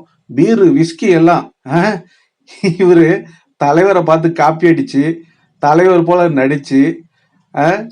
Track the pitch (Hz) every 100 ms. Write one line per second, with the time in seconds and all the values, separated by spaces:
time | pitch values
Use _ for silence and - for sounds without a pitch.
0 | - _ - 120 202 226 175 139 165 -
1 | 214 160 170 156 - _ 127 165 208 190
2 | - _ _ _ _ - 196 170 180 170
3 | 160 202 - - _ - 143 160 196 185
4 | 160 160 165 165 147 160 175 160 - 135
5 | 156 165 - _ _ _ 147 160 185 175
6 | 165 175 175 135 135 147 - 135 156 -
7 | - _ _ _ _ 143 156 202 226